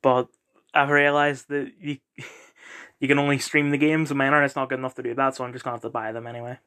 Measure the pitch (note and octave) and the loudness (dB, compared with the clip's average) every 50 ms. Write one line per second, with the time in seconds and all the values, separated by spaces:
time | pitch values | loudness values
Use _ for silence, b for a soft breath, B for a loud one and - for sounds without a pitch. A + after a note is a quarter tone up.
0 | - C3+ B2+ B2+ B2 - _ _ _ _ _ _ _ _ - D3+ C#3+ C#3+ D3 C#3+ | 4 4 4 4 0 -2 _ _ _ _ _ _ _ _ 0 2 2 4 4 4
1 | C#3+ C#3+ C#3+ D3 C#3+ D3 C#3+ C3 - _ C#3+ C#3+ C#3 - - _ F3+ D3 C#3+ C#3 | 4 4 4 4 2 2 0 -4 -8 _ -6 -6 -6 -6 -12 _ -10 -10 -10 -10
2 | _ _ _ B B B B B B B B B B B B B B B B _ | _ _ _ B B B B B B B B B B B B B B B B _
3 | - C3 C#3+ C#3+ C#3+ C#3+ C#3+ C3+ - - - D3+ D3 C#3+ C#3+ C#3 D3+ D3+ D#3 D#3 | 0 2 2 4 4 2 0 0 -2 0 0 0 2 2 2 2 2 2 2 2
4 | D#3+ C#3 C#3 C#3 C3+ C3+ D3 D3 C#3+ C#3 - C#3+ C3+ C3 C3+ B2+ C3 C3 - - | 0 -2 0 0 2 4 4 4 4 2 0 -4 -4 -4 -4 -6 -6 -8 -8 -6
5 | B2+ A#2+ A#2+ C3 C3+ C3+ C3 - C3 B2 B2 B2+ - C3 A#2+ A2+ - A2+ A2+ A#2 | -6 -6 -2 0 0 0 0 -4 -8 -8 -8 -10 -8 -8 -8 -8 -10 -8 -8 -6
6 | A2 A2 A2+ A#2 A#2 A#2 A#2+ A#2+ A#2+ A#2+ B2 A#2+ _ | -8 -6 -10 -10 -10 -10 -12 -12 -10 -12 -12 -14 _